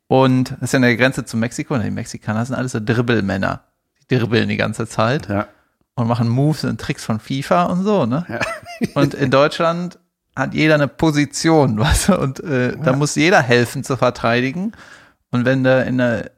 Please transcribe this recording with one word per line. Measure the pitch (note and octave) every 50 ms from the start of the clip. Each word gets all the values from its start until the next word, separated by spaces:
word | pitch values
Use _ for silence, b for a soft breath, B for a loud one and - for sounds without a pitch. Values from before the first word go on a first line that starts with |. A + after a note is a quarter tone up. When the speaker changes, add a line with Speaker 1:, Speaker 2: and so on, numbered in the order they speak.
| _
Speaker 1:
Und | _ C3 C3 C3 C3 B2+ B2+ C3 - C3+
das | - C3
ist | B2 -
ja | C3+
an | B2+
der | A#2+ A#2
Grenze | G#2+ B2+ C3 C3+ - B2
zu | - -
Mexiko. | A2+ A2+ A#2+ - - D3 - D#3
Und | A#2+ G2+
die | G2+
Mexikaner | G2 G2+ A2+ - - - - - G#2+ A2 A#2+
sind | C3 B2+
alles | A#2 B2 B2+ -
so | A#2
Dribbelmänner. | G#2+ A2 A2+ A#2 A#2+ A#2 A#2 G#2+ G2 G2 F#2+ G2 F#2+ F2+ F2 - - _ _ _ _ _ _ _ _ _
Die | C3 B2
dribbeln | A2+ G2+ A#2 A2 G#2 G2+
die | G#2+ G#2
ganze | G#2 G#2+ G#2+ - A2+
Zeit. | - - - A2 A2+ C3+ D#3 - F#2+
Speaker 2:
Ja. | G2+ G2+ G#2 - _ _ _ _ _ _ _ _ _
Speaker 1:
Und | - A#2
machen | A#2 A#2+ A#2 A#2 A#2
Moves | A#2 C3 C#3+ D3+ D3+ - -
und | B2 A#2 -
Tricks | - - C#3+ - -
von | - A2+ A2
fifa | - - C#3 C3+ C#3 - F#3 F3 F3
und | - F3+ F3+ F#3+
so, | G#3+ G#3 F#3+ C3+
ne? | A2 B2 D3+ F3 -
Speaker 2:
Ja. | G3+ A#2 - - - - -
<laughs> | - - - B2 - -
Speaker 1:
Und | C#3+ C#3 C#3 -
in | - C#3 B2+
Deutschland | C3 C3+ C#3+ D#3 - - E3+ E3 E3+ F3 F3+ F3 - - _ _ _ _ _ _ _
hat | C3+ C3+ - -
jeder | C#3+ D3+ D#3 D#3
eine | D3 C#3+ B2+
Position, | - - E3+ D#3+ D3 C#3+ D3 - - - - D#3+ D#3+ D#3 C#3 - G#2+ G#2
<laughs> |
weißt | B2+ D3+ - - - -
du? | F#3 -
Und, | C#3 C3+ C3 -
äh, | - F3+ C#3 B2 B2 B2 -
da | A#2+ D3 B2+ C3
Speaker 2:
Ja. |
Speaker 1:
muss | C#3 D3+ C#3+ -
jeder | D3+ D3+ F3 F#3 F3+
helfen | C3+ A#2+ A#2+ A#2+ A#2+ A2+ - C#3 A#2
zu | - C#3
verteidigen. | A#2 C3 B2 - - - A#2 A#2 B2 B2 C3+ C3 F3 F#3+ A3+ B B B B B B B B B B _ _
Und | - B2 A#2+
wenn | B2+ C3 C3+ C3
du | C3 C3 C3 A#2
in | G#2+ B2+ B2+
der, | B2 A#2+ A2+ G2+ - - -